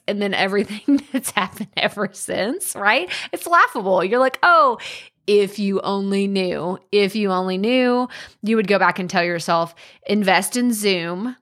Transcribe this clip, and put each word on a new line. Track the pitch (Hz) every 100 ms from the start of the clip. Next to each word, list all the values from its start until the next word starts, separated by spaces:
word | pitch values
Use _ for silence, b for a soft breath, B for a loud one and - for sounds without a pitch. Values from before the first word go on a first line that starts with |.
| -
And | 208
then | 202
everything | - 190 202 196 208 - 285 -
<laughs> |
that's | 262 -
happened | - 185 - 202 -
ever | 208 202 208
since, | - - 180 196 359 - -
right? | 202 254 359 B B
It's | 339 339
laughable. | 339 466 247 190 180
You're | 185 240
like, | 262 254
"Oh, | 349 339 277 220 B B B _ -
if | 208 196 202
you | 196 190
only | - 196 196 196 196
knew, | 190 185 151 170 190 -
if | 208 196
you | 220 202
only | 185 185 185
knew," | 214 254 247 247 247 B B B
you | 208 226
would | 190
go | 196
back | 180 180
and | 180
tell | 190
yourself, | 175 170 170 170 165 - B B -
"Invest | 208 190 180 190 247
in | 247
Zoom," | 214 208 185 170 180 240 247